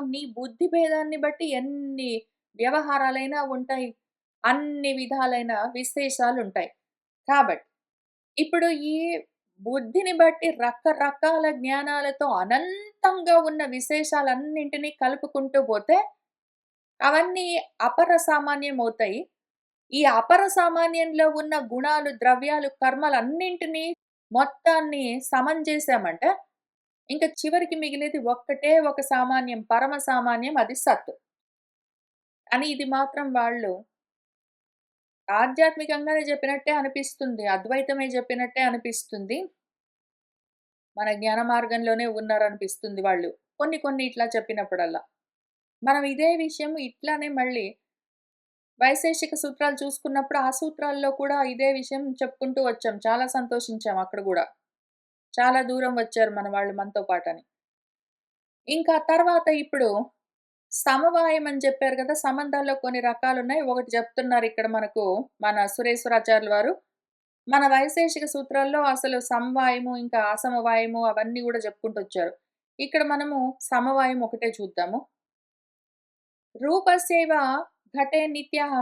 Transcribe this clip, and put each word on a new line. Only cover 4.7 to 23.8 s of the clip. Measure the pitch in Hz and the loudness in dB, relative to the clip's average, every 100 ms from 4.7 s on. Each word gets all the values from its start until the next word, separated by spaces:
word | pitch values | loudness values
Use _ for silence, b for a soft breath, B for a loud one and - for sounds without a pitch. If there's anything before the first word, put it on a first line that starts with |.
| 285 277 | -4 -2
విధాలైన | 262 247 269 254 247 233 214 240 | -2 -4 0 0 0 -2 -2 -4
విశేషాలు | 247 254 285 269 262 240 254 | -6 -6 -4 -2 0 0 0
ఉంటాయి. | 196 190 165 _ _ _ _ _ - | -2 -4 -6 _ _ _ _ _ 2
కాబట్టి | 277 220 165 - _ _ _ _ _ _ - | 4 4 0 -8 _ _ _ _ _ _ -4
ఇప్పుడు | 311 339 339 302 | 0 2 2 0
ఈ | 302 311 339 320 - _ _ - | -4 -2 -2 -6 -10 _ _ -12
బుద్ధిని | 214 269 226 359 370 | -6 -4 -2 -2 0
బట్టి | 339 330 320 330 | 4 4 4 -2
రకరకాల | 233 240 240 320 302 277 285 311 320 311 | -2 -2 0 0 0 -2 0 0 2 0
జ్ఞానాలతో | 254 254 277 285 294 277 269 285 | -2 -2 -2 -2 -2 -2 -2 -2
అనంతంగా | 185 196 262 359 403 415 - 381 370 339 330 | 0 0 0 0 -8 -14 0 2 4 6 6
ఉన్న | 311 311 277 | 6 -2 -4
విశేషాలన్నింటినీ | 254 - 302 302 294 269 254 302 311 285 285 302 | -6 -2 -2 0 0 0 0 -4 -6 -6 -6 -6
కలుపుకుంటూ | - 262 277 294 277 269 277 | -2 -2 -2 -4 -4 0 2
పోతే | 269 208 214 370 415 - _ _ _ _ _ _ _ - | 2 0 4 4 2 -6 _ _ _ _ _ _ _ -2
అవన్నీ | 277 311 359 359 359 - - - | 2 4 2 -2 -2 -4 -4 -2
అపర | 240 - 339 339 | 0 2 4 4
సామాన్యం | 320 294 285 285 285 262 | 4 2 2 -2 -4 -4
అవుతాయి. | 226 226 208 226 - _ _ _ _ _ _ | -2 -2 -2 -4 -8 _ _ _ _ _ _
ఈ | 269 285 | 2 4
అపర | 226 - 370 392 | 6 6 6 6
సామాన్యంలో | 381 339 339 339 330 330 311 311 | 4 4 4 2 2 0 4 4
ఉన్న | 302 311 302 226 | 2 -2 -4 -4
గుణాలు, | 247 294 302 285 | -2 0 0 -2
ద్రవ్యాలు, | 233 247 254 285 302 277 - | 2 4 4 2 -2 -2 0
కర్మలన్నింటినీ | 262 269 302 254 247 330 370 359 320 320 | 0 2 2 2 0 -2 -4 -4 -6 -4